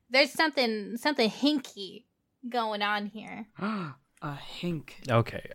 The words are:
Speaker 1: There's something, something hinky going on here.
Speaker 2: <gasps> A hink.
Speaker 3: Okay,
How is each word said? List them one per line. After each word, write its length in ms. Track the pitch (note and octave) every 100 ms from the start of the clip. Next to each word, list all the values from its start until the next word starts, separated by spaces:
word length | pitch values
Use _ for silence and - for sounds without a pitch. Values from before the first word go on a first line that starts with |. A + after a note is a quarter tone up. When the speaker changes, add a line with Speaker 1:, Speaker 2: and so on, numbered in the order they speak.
| _
Speaker 1:
There's 200 | B3+ D4
something, 680 | - D#4+ D4 A#3+ G#3+ F#3+ A3+
something 320 | D4 C#4+ A3
hinky 760 | - C#4 D4+ - - F#3+ G#3 - _ _ _ B3
going 320 | A#3+ A3 G#3
on 240 | G#3 G#3 G#3
here. 400 | G#3+ - - A3
Speaker 2:
<gasps> 80 | -
A 720 | G3 G#3+ D#3+ C3 _ _ D#3 C#3
hink. 600 | - - F3 D#3+ - - C3
Speaker 3:
Okay, 440 | A#2 A2+ G#2 -